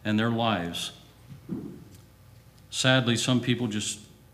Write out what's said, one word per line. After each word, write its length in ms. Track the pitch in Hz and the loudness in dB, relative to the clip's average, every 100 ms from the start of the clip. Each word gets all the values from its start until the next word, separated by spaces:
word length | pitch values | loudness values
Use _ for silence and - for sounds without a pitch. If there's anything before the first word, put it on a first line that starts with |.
and 140 | 107 107 | 0 2
their 120 | 117 | 2
lives. 600 | 117 117 98 85 85 - - - - - - - - - - - - - - - - - - - | 2 2 0 -2 -6 -8 -12 -20 -20 -20 -18 -10 -10 -10 -16 -20 -20 -20 -20 -20 -20 -20 -20 -8
Sadly, 440 | - 131 131 117 113 | 0 4 4 4 2
some 240 | - 123 | 2 2
people 280 | 120 117 120 | 2 0 -2
just 320 | 104 - - - - - | -4 -4 -8 -14 -20 -20